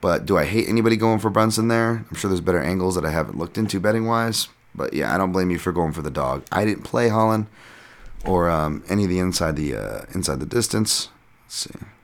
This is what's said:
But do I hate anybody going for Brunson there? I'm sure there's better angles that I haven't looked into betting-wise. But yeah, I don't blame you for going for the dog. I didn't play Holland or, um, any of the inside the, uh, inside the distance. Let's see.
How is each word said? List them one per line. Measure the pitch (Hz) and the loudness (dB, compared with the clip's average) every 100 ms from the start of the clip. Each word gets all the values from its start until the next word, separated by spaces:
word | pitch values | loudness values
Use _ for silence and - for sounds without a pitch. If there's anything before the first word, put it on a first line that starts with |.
But | 95 85 55 | 2 0 2
do | 95 | 2
I | |
hate | 78 107 - | 4 0 2
anybody | 113 113 113 | 2 4 4
going | 113 110 | 2 2
for | 107 | 2
Brunson | 101 110 110 113 | 2 2 2 2
there? | 117 117 117 110 | 2 2 0 -6
I'm | - | -4
sure | 104 | 0
there's | 92 | 0
better | 85 87 | 2 2
angles | 71 92 92 | 2 0 0
that | 90 78 | 0 0
I | |
haven't | 80 65 - | 0 -2 -4
looked | 87 - | -6 -2
into | 107 95 | -2 0
betting-wise. | 98 110 113 117 117 110 - _ _ | 0 0 2 0 0 -2 -6 _ _
But | - - | -8 -4
yeah, | 71 65 | -2 0
I | 78 | 0
don't | 95 | 2
blame | 92 90 | 2 0
you | 87 | 0
for | - | 0
going | 85 82 | 0 0
for | 78 | -2
the | 76 | -4
dog. | 67 65 67 - | -2 -2 -4 -2
I | - 107 | 0 0
didn't | 95 | -2
play | - 120 120 | -2 0 2
Holland | 110 110 110 107 - - - - - - - | 4 2 2 -2 -10 -20 -20 -20 -20 -18 -10
or, | - 90 85 | 0 2 2
um, | 82 78 73 - | 2 0 -4 -2
any | 98 | 0
of | 98 | 2
the | 90 | 2
inside | 92 90 82 76 | 0 0 -2 0
the, | 73 | -2
uh, | 57 50 53 - | -4 -6 -10 -8
inside | - 85 67 | -4 -2 -2
the | - | -2
distance. | 120 113 104 110 - - - _ _ _ | -2 0 0 0 -2 -4 -14 _ _ _
Let's | |
see. | - - - - - | -10 -10 -12 -18 -20